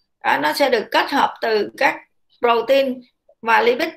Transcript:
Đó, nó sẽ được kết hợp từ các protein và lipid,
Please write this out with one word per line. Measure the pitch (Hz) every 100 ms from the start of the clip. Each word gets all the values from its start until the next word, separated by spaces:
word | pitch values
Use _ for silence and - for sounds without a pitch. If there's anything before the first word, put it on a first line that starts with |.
| _ _
Đó, | - 269
nó | 302
sẽ | 294 277
được | 233 -
kết | 302 359
hợp | 269 - -
từ | 233 214 - -
các | 285 320 - _ _ -
protein | 240 233 226 269 269 254 - _ _ _
và | 226 220
lipid, | 226 254 330